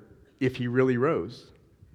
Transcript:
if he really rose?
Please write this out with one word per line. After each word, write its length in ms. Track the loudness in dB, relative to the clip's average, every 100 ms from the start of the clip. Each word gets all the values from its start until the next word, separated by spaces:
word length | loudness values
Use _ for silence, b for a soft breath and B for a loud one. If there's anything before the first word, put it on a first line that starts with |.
| -20 -20 -20 _
if 160 | -4 -2
he 100 | -2
really 300 | 2 2 2
rose? 540 | 0 0 -4 -10 -20 -20 _ _ -20